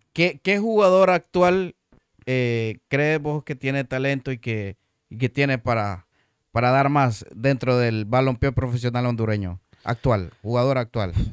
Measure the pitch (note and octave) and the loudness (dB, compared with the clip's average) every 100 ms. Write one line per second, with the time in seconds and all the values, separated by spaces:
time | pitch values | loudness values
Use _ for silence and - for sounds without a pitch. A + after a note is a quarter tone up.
0 | _ - F3 D3 - G3+ A3 A3 G3 F#3 | _ 0 0 0 -2 0 0 4 4 6
1 | F#3+ F3+ - F3+ F3+ F#3 F#3 - _ _ | 6 2 0 2 4 2 -2 -10 _ _
2 | _ _ - B2+ B2 A#2 A2+ G#2+ - C#3 | _ _ -4 -2 0 -2 -4 -6 -4 -2
3 | D3+ D#3 D3 D3+ - C#3 C3+ C#3 C3 C3 | 0 0 -2 -6 -6 -8 -4 -4 -4 -2
4 | C3+ C#3 C3+ B2+ A#2+ A2 G2 F#2+ _ _ | -2 -2 -4 -8 -6 -6 -6 -10 _ _
5 | _ A2 B2+ - C#3 C3 B2+ A2+ G#2 F2 | _ -4 -4 0 0 0 0 -2 -2 -6
6 | - _ _ _ _ A2+ B2 C3+ C#3 D3 | -12 _ _ _ _ 0 2 4 4 2
7 | C3 G#2+ - F#2 B2+ C3+ B2+ B2 A#2+ A2 | 2 0 -10 -4 0 0 2 2 2 0
8 | G#2 B2+ C3 B2+ C#3 B2+ C3 A#2+ B2 A#2+ | -2 0 0 0 -2 -2 -2 -2 -2 -2
9 | B2 A#2 A2 G#2+ F#2+ F2+ _ _ - A#2 | -2 0 -2 -2 -4 -10 _ _ -8 -4
10 | C3+ G#2+ E2+ - G2+ A#2+ B2+ C3 A2+ A#2+ | 0 0 -2 -10 -4 0 2 0 -2 -4
11 | F#2+ F2 - | -4 -2 -4